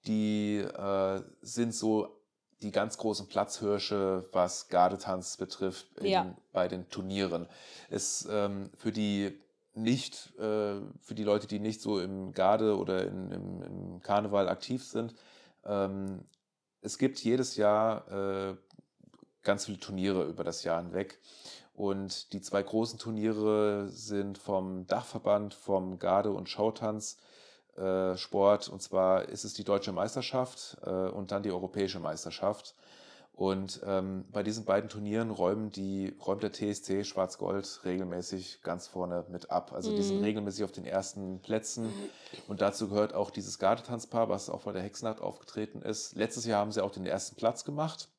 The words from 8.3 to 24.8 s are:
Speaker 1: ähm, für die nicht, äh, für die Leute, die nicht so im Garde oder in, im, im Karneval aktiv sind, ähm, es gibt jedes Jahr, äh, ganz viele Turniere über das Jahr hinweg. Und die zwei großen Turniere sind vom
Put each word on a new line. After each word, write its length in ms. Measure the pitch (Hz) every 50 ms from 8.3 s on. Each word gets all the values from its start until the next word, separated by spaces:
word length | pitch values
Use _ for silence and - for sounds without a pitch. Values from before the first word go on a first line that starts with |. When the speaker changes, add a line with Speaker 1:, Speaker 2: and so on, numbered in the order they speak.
Speaker 1:
ähm, 400 | 104 104 101 101 101 98 98 95 -
für 160 | - - 113
die 460 | 107 107 107 104 101 101 101 98 95 - - _ _ _ _ _ _
nicht, 580 | 110 113 113 127 135 - - - - - - - -
äh, 420 | 110 107 107 107 104 104 101 101 101 101 - -
für 140 | _ - 107
die 100 | 110 107
Leute, 220 | 104 104 107 104 -
die 100 | 104 101
nicht 220 | 104 110 107 -
so 180 | - 110 107 95
im 340 | 87 95 98 95 95 95
Garde 440 | - - 92 95 104 110 110 110 104
oder 300 | 98 95 - 95 92 95
in, 260 | 95 98 92 92 92
im, 300 | 95 92 95 95 92 90
im 380 | 90 90 95 95 92 92 92 92
Karneval 480 | - - 101 104 104 101 101 101 98 87
aktiv 360 | 87 - - - 127 127 -
sind, 300 | - - 113 117 117 120 - - - - - - - _ _ _
ähm, 600 | - 104 98 98 98 98 98 98 95 95 92 - _ _ _ _ _ _ _ _ _ _ _
es 160 | - 110 - -
gibt 200 | 131 131 - -
jedes 360 | - 113 120 131 127 123 -
Jahr, 500 | - 104 104 104 107 110 113 110 107 - -
äh, 440 | 98 98 98 98 98 95 98 98 92 90 _ _ - - _ _ _ _ - - - _ - _ _ _
ganz 220 | _ - 101 101 -
viele 160 | - 98 90
Turniere 440 | - - 98 95 92 98 98 92 78
über 180 | 73 82 82 85
das 180 | 85 80 -
Jahr 180 | - 87 82 85
hinweg. 360 | 87 87 87 92 98 - - _ _ - - - - - - - - _ _
Und 600 | - 104 98 98 98 98 92 - - - - -
die 80 | 101
zwei 200 | - - - 98
großen 360 | 98 - - 110 113 117 123 117
Turniere 880 | - 113 113 107 104 110 110 107 107 107 107 107 107 104 104 101 101 98
sind 480 | - - 110 107 104 101 98 101 98
vom 500 | - - - 101 95 95 92 92 92